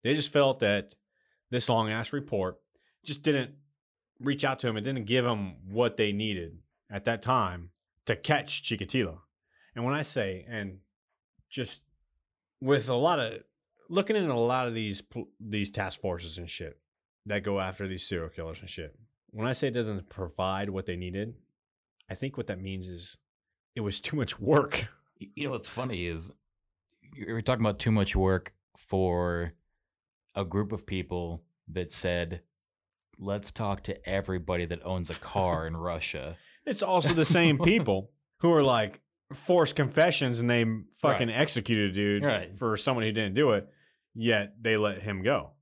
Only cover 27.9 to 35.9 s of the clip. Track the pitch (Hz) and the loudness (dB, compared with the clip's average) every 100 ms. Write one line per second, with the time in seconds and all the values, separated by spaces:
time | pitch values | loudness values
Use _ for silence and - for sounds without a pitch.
27.9 | 107 95 - 95 92 - _ _ - - | 4 4 4 4 2 -2 _ _ -20 -4
28.9 | 95 92 87 87 85 85 - _ _ _ | 0 2 2 0 -2 -4 -8 _ _ _
29.9 | _ _ _ _ - 90 98 101 104 - | _ _ _ _ -6 -2 -2 -2 -6 -6
30.9 | 95 87 90 85 82 _ _ - 85 87 | -6 -4 -6 -6 -8 _ _ -8 -6 -6
31.9 | - 92 87 82 90 _ _ _ _ _ | -2 0 0 -2 -6 _ _ _ _ _
32.9 | _ _ _ 98 101 101 - 107 98 - | _ _ _ -6 -6 -6 -4 -4 -2 -6
33.9 | - - 98 95 92 78 87 85 85 90 | -8 -2 -2 -2 -6 -2 -4 -2 -6 -4
34.9 | 92 85 82 - 101 92 82 80 82 87 | -4 -4 -10 -4 0 2 0 -2 -4 -4